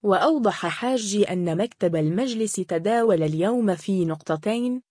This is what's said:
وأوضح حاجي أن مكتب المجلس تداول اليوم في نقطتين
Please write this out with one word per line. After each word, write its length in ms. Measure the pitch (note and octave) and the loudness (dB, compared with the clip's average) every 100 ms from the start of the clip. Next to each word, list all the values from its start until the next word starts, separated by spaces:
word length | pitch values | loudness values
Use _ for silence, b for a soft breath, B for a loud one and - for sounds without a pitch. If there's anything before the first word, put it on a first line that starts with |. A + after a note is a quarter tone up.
وأوضح 640 | G#3 F#3+ D4 D#4 A3+ F3 E3+ | 2 2 4 2 0 0 -6
حاجي 560 | D#3 B3 C4 G#3+ G#3 | -4 -2 -2 -2 0
أن 340 | G3+ F3+ F3 D#3+ | 0 0 -2 0
مكتب 380 | A#3 _ F3+ E3 | -2 _ 0 2
المجلس 580 | D#3 F3 C4 A3+ A3 | 0 0 -2 -2 -4
تداول 720 | - F3+ E3+ F3 A#3 A3+ F3+ | -4 -4 -2 0 2 2 2
اليوم 520 | D3+ D#3 F3+ B3 A3 F3 | 2 0 0 2 0 -2
في 300 | - F#3+ E3+ | -2 -2 0
نقطتين 760 | D#3+ - D#3+ F3+ A#3 B3 B3 _ | -4 -4 -4 -2 -2 -2 -4 _